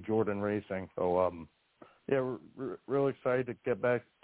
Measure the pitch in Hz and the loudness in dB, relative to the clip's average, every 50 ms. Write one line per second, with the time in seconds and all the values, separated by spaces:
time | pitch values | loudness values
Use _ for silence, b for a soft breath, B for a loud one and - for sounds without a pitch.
0 | 92 - 110 110 107 101 101 101 104 104 104 104 98 - 98 95 92 85 _ - | 0 0 2 2 2 2 0 0 0 0 -2 -2 -2 -4 -6 -6 -6 -6 _ 0
1 | 92 90 87 90 92 87 87 82 78 - _ _ _ _ _ B B B B B | 0 2 4 4 4 2 0 -4 -10 -14 _ _ _ _ _ B B B B B
2 | _ - 139 135 131 127 123 - - - - 135 135 120 90 - _ - 131 139 | _ 0 0 0 0 0 -4 -8 -10 -14 -12 -8 -8 -8 -8 -10 _ -2 0 2
3 | 139 139 123 - - 131 127 127 127 120 113 - - 127 120 95 123 123 123 117 | 2 0 0 -2 -2 0 0 0 0 -2 -6 -4 -2 -2 -2 0 2 2 2 0
4 | - _ _ _ | -2 _ _ _